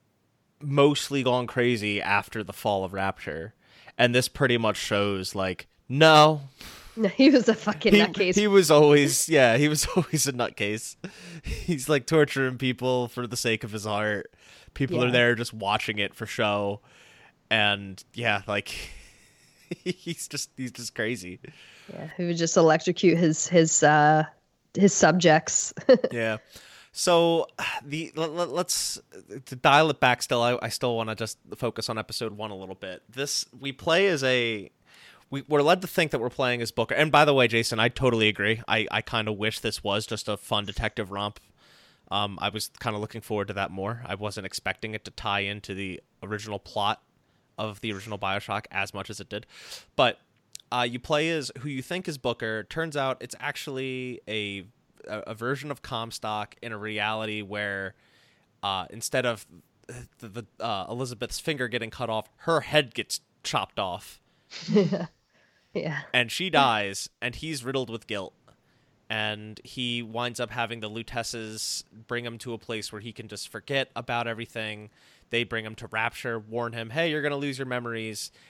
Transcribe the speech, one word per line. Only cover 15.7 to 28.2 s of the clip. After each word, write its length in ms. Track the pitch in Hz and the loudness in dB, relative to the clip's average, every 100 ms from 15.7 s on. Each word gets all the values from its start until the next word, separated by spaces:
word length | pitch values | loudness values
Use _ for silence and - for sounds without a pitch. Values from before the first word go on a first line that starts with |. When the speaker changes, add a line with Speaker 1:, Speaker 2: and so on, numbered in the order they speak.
| 110 - 104 | 0 -2 -2
Speaker 1:
it 140 | 101 - | -4 -6
for 100 | 113 | -10
show. 540 | - 107 104 101 104 _ - - - - _ _ | -2 0 0 -2 -4 _ -20 -20 -20 -20 _ _
And, 520 | 110 104 101 98 92 - | 2 2 0 -6 -16 -16
yeah, 280 | - 117 101 95 | -4 -2 -2 -2
like, 220 | 101 - - - - - _ _ | -4 -4 -12 -12 -16 -20 _ _
<laughs> 540 | _ _ _ _ 175 | _ _ _ _ -8
he's 440 | 185 180 170 165 - | -8 -8 -10 -10 -10
just, 220 | 143 - - | -10 -10 -10
he's 140 | 127 | -12
just 240 | 123 113 - | -10 -12 -6
crazy. 440 | 110 120 90 90 - - - - - | -4 -6 -10 -16 -18 -20 -20 -20 -18
Speaker 2:
Yeah, 160 | - 160 - | -14 -14 -6
he 80 | 175 | -4
would 120 | 170 | 0
just 200 | 165 190 | 2 6
electrocute 600 | 165 160 - 175 185 165 | 6 6 2 4 4 6
his, 300 | 175 160 - | 4 2 4
his, 360 | 175 160 - | 6 6 6
uh, 400 | 151 151 151 156 156 _ _ _ _ | 6 6 6 6 2 _ _ _ _
his 200 | - 196 | 4 4
subjects. 800 | - 156 175 165 156 - - - - - | 6 4 6 6 6 4 -2 -4 -4 6
<laughs> 180 | 254 - | 6 6
Speaker 1:
Yeah. 260 | 120 113 107 - - - - - | 0 -2 -2 -8 -20 -20 -20 -16
So, 560 | - - 170 170 165 - - - | -2 4 6 6 2 -2 -6 -8
<sighs> 200 | - 143 | -8 -8
the, 260 | 151 165 | -8 -8
l-, 220 | 156 | -4